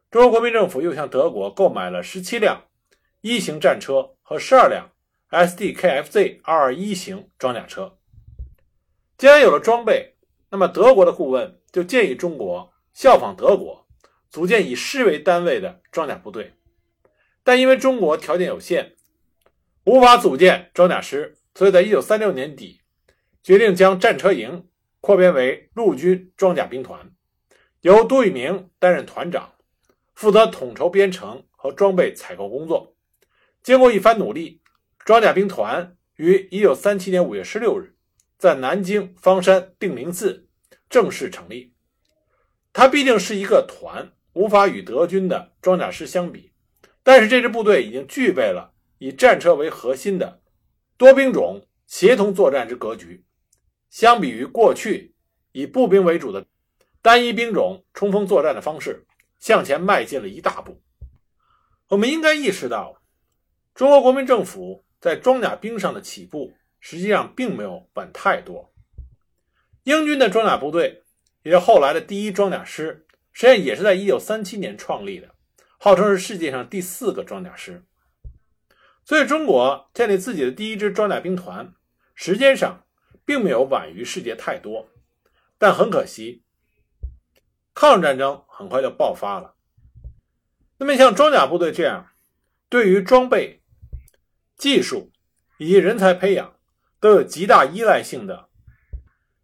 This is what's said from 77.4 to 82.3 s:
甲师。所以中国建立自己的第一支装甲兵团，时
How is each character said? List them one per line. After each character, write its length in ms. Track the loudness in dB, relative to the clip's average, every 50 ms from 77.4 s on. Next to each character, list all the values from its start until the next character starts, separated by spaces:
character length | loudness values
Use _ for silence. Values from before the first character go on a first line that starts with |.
| -16
甲 120 | -16 -18
师。 280 | -20 -20 -20 -20 -20 _ _ _ _ _ _ _ _ _ -20 -20 _ _ _ _ _ _ _ _ _ _ _ _ _ _
所 160 | -2 -2 0
以 60 | 0
中 200 | 0 -2 -2 0
国 440 | 0 2 2 2 0 -2 -4 -10 _ _
建 140 | -4 -2 0
立 100 | 0 -2
自 180 | -4 -6 -6
己 80 | -6 -6
的 80 | -6
第 200 | -6 -8 -10 -10
一 60 | -8 -6
支 140 | -6 -4
装 180 | -4 -4 -4 -4
甲 100 | -4 -6
兵 160 | -6 -8 -8
团， 380 | -8 -10 -12 -16 -18 -18 -20 _ _ _ _ _ _ _ _ _
时 240 | -14 -6 -4